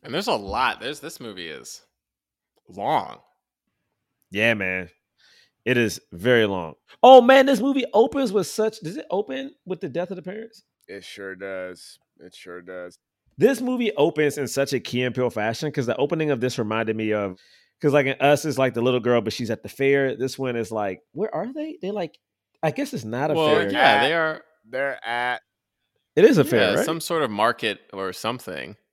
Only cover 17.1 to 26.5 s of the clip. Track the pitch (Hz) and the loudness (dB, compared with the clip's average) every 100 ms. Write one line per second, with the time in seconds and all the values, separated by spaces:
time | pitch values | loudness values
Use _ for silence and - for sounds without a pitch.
17.1 | 107 101 92 _ _ _ _ 156 143 131 | -2 -2 -8 _ _ _ _ 2 2 2
18.1 | 135 139 147 156 127 131 117 120 123 117 | 2 2 2 0 0 0 2 0 2 2
19.1 | 120 107 - 117 110 - - 139 139 135 | 2 0 -6 -6 -6 -8 -2 2 2 0
20.1 | 123 131 131 135 117 110 113 101 95 _ | -2 -6 -4 -6 -4 -4 -4 -4 -6 _
21.1 | - 214 151 208 285 311 302 185 208 165 | -8 -6 -6 -8 -8 -10 -8 -8 -6 -8
22.1 | _ _ _ _ _ 160 147 277 202 110 | _ _ _ _ _ -4 -4 -6 -8 -8
23.1 | 117 147 156 156 151 101 101 135 139 139 | -4 -2 2 4 4 2 4 6 6 4
24.1 | 165 160 156 - _ 107 127 139 123 113 | 2 -2 -4 -12 _ _ -6 -4 -6 -6
25.1 | 120 123 123 _ _ _ _ _ _ _ | -4 -2 -4 _ _ _ _ _ _ _
26.1 | - 208 226 135 | 6 6 6 4